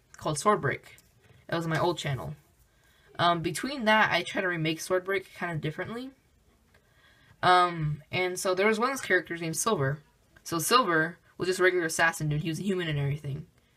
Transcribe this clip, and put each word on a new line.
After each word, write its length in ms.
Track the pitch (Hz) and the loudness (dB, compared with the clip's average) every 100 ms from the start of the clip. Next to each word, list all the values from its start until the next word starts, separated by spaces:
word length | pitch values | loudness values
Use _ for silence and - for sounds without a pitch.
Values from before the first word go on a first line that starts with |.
| _ - | _ -8
called 220 | 165 151 | -4 0
Swordbreak. 600 | 208 202 143 - - - _ _ _ - - | 2 2 0 -4 -8 -20 _ _ _ -20 -6
That 80 | 165 | -4
was 100 | 160 | -2
my 120 | 160 | 0
old 200 | 170 165 | 0 0
channel. 360 | 143 127 76 151 _ _ _ _ _ _ _ - | -4 -6 -8 -12 _ _ _ _ _ _ _ 0
Um, 220 | 170 170 | 2 2
between 440 | 160 - 262 285 214 | -2 -4 -6 -2 4
that, 240 | 220 196 | 4 4
I 120 | 170 | 0
tried 200 | 175 - | -2 -4
to 60 | 185 | -2
remake 320 | 170 156 160 | -2 -2 -2
Swordbreak 540 | - 185 180 196 - | -2 -2 0 -4 -6
kinda 220 | - 175 156 | -8 -6 -4
differently. 540 | 156 170 180 233 262 - _ _ _ _ _ _ _ _ _ _ _ _ | -6 -6 -8 -10 -12 -16 _ _ _ _ _ _ _ _ _ _ _ _
Um, 600 | 180 180 180 170 151 147 - | 4 6 4 0 -2 -4 -6
and 280 | 175 185 180 | -4 -2 -2
so 160 | 196 | -2
there 140 | 180 208 | 2 2
was 100 | 214 | 2
one 120 | 254 | 0
of 60 | 269 | -2
those 80 | |
characters 360 | - 180 - 170 | 0 0 0 -6
named 160 | 165 160 | -6 -2
Silver. 420 | 226 185 135 147 _ _ _ _ | 0 0 0 -4 _ _ _ _
So 140 | - 170 | -6 -4
Silver 600 | 156 247 202 160 165 - _ - | 4 4 6 2 2 -4 _ -6
was 120 | 180 | -2
just 100 | 185 | 4
a 40 | |
regular 240 | 185 254 160 | 4 4 0
assassin 420 | - 165 - 156 | 2 2 2 -2
dude. 140 | 147 | -2
He 60 | 170 | -2
was 120 | 160 | -4
a 20 | |
human 260 | 190 185 160 | -2 -2 -2
and 100 | 147 | -2
everything. 480 | 143 147 143 147 - _ _ | -2 -4 -6 -10 -10 _ _